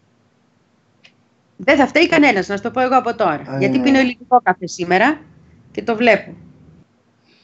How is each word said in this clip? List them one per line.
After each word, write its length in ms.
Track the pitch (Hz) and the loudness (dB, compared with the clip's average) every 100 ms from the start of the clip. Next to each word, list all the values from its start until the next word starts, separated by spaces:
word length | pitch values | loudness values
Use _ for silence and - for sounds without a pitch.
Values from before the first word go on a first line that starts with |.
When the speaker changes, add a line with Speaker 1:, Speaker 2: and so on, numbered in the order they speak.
| _ _ _ _ _ _ _ _ _ _ _ _ _ _ _ - | _ _ _ _ _ _ _ _ _ _ _ _ _ _ _ -6
Speaker 1:
Δεν 200 | 196 294 | 0 2
θα 100 | 254 | 2
φταίει 220 | 302 339 | 2 2
κανένας, 400 | 330 285 196 180 | 4 2 2 -2
να 80 | 196 | -6
σου 60 | |
το 80 | 233 | -6
πω 100 | 233 | -4
εγώ 160 | 254 254 | 0 0
από 180 | 240 | -2
τώρα. 280 | 226 185 147 147 | -2 -2 -4 -6
Speaker 2:
Ε, 40 | 135 | -4
Speaker 1:
Γιατί 200 | 262 262 | -2 0
Speaker 2:
ναι. 60 | |
Speaker 1:
πίνω 140 | 262 269 | 2 2
ελληνικό 420 | 254 247 - 247 | 0 -4 0 0
καφέ 240 | - 180 175 | 2 -4 -6
σήμερα 540 | - 175 185 247 320 - _ _ _ _ | -8 -2 2 2 -2 -10 _ _ _ _
και 120 | - | -10
το 140 | - 220 | -6 0
βλέπω. 380 | 240 202 - - - - - - _ _ _ _ _ _ | 2 2 -2 -20 -20 -20 -20 -20 _ _ _ _ _ _